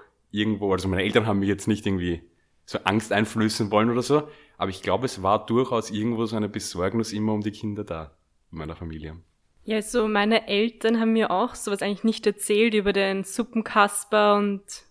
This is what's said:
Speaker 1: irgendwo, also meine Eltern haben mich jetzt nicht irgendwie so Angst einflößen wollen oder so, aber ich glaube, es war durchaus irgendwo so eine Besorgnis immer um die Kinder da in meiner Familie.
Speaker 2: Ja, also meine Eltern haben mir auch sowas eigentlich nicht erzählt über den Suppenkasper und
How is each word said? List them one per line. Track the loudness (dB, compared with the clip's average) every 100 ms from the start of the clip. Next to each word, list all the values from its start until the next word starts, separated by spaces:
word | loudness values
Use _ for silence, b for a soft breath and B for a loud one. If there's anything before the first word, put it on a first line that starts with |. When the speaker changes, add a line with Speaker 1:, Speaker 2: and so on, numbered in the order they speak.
| -18 _ _
Speaker 1:
irgendwo, | -2 -2 0 0
also | 0 0
meine | 0
Eltern | 2 2 2
haben | 2
mich | 0
jetzt | 0 0
nicht | 0 0
irgendwie | 0 -2 -4 -8 _ _ _ -10
so | -4 0
Angst | 0 2
einflößen | 0 0 0 0 0 2
wollen | 4 4
oder | 2
so, | 2 0 0 B B B
aber | -6
ich | -4
glaube, | -2 0 -2
es | -2
war | 0 0 2
durchaus | 0 2 -2 -2
irgendwo | -4 -2 -2 -2
so | -2
eine | -4
Besorgnis | -6 -8 -2 0 0 -2
immer | -2 -2
um | 0
die | -2
Kinder | -6 -8 -8
da | -8 -10 -12 _ _ _ _
in | -12
meiner | -10 -10
Familie. | -10 -10 -12 -16 -20 _ _ _ -6
Speaker 2:
Ja, | -4
also | -2 -2 0
meine | 0 2 2 0
Eltern | -2 -2 0 0 2
haben | 2
mir | 2 2
auch | 0 -2 -4
sowas | -4 -2
eigentlich | -2 0 0
nicht | 0 -2
erzählt | 0 2 4 4
über | 4 2
den | 2 0 0 -2
Suppenkasper | -4 -2 -4 0 2 4 2 0 4 6 4
und | 2 -2 -8 -18 -18